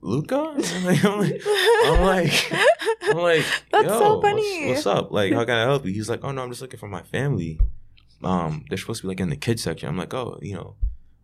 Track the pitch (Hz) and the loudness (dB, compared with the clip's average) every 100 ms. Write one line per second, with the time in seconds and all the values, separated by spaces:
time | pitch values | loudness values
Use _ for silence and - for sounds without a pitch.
0 | 69 120 151 262 311 285 175 175 180 175 | -2 -4 -2 -2 -2 -4 -4 -2 2 2
1 | 202 208 175 - - 403 370 453 453 - | 2 2 -2 -2 -2 2 4 4 6 6
2 | 381 381 175 - - 349 453 679 349 453 | 4 4 2 0 -2 2 4 4 2 -2
3 | 349 415 349 165 - - - 392 427 392 | 0 0 4 2 2 -4 0 2 4 4
4 | 415 427 415 427 415 370 294 254 302 - | 4 4 2 2 -2 -2 -2 0 2 0
5 | - 98 98 110 117 117 117 139 92 101 | 0 0 2 2 2 2 2 0 0 -6
6 | 107 117 131 135 127 120 127 - 107 92 | -4 -6 -6 -8 -8 -10 -14 -14 -12 -12
7 | 80 - 139 120 82 80 - - - - | -8 -4 -2 -2 -2 0 0 0 -16 -20
8 | _ _ - 92 82 78 - 95 - 85 | _ _ -2 -2 -2 -6 -8 -10 -8 -8
9 | 95 95 95 71 - 117 - 80 65 85 | -6 -4 -4 -4 -2 -2 -4 -6 -6 -6
10 | 87 127 120 87 - 92 90 98 - - | -6 -6 -8 -10 -10 -12 -12 -4 -4 -4
11 | - _ | -16 _